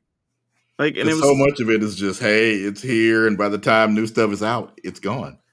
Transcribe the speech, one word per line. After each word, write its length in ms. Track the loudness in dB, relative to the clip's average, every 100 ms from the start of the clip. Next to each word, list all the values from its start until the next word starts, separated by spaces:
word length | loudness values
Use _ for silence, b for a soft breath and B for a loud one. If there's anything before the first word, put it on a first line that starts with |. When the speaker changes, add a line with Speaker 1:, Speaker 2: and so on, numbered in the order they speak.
| _ _ _ _ _ _ _ -4
Speaker 1:
Like, 140 | -4 -2
and 140 | -2
it 20 |
Speaker 2:
And 80 | 2
Speaker 1:
was 0 |
Speaker 2:
so 140 | 4 4
much 240 | 2 0
of 100 | 0
it 120 | 0
is 120 | 0 -4
just, 260 | -4 -2
"Hey, 320 | 0 2 2 0
it's 240 | -4 -6
here, 460 | -4 0 2 2 2
and 100 | 0
by 120 | -2
the 80 | -2
time 360 | 2 4 4 2
new 100 | 0
stuff 240 | 0 0
is 120 | 0
out, 360 | -4 -4 -6 -14
it's 160 | -16 -10
gone." 400 | -8 -8 -10 -16 _